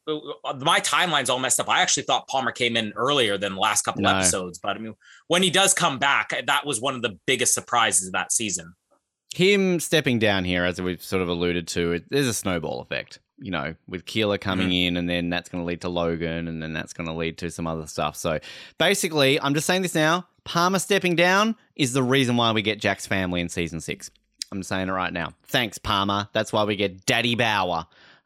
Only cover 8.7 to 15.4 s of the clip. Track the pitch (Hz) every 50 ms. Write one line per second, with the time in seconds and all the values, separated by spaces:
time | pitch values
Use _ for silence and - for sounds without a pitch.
8.7 | - _ _ _ _ _ _ _ _ _ _ - - - 180 196 208 196 190 185
9.7 | 175 160 - - 170 156 143 139 120 110 110 104 98 92 90 90 90 87 87 90
10.7 | 85 92 90 90 87 - - - 98 95 90 87 87 85 87 87 87 87 85 -
11.7 | - 87 87 85 85 85 - - 135 139 143 123 107 - - 101 90 85 78 78
12.7 | 62 64 64 - - 62 - - - - _ _ _ - 131 101 90 78 69 80
13.7 | 78 - _ - 90 87 - - - 110 107 104 101 98 - 101 92 92 92 90
14.7 | 90 90 90 87 87 87 87 87 87 87 87 87 87 87